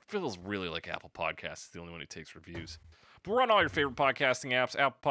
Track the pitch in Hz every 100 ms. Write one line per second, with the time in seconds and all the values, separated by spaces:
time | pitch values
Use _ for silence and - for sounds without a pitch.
0 | - 208 156 87 92 101 90 82 87 -
1 | - - 82 80 82 73 - 85 85 85
2 | 76 82 80 82 85 82 78 - - _
3 | _ - 185 233 254 208 160 165 143 120
4 | 135 - 139 127 131 127 127 - 139 -
5 | 147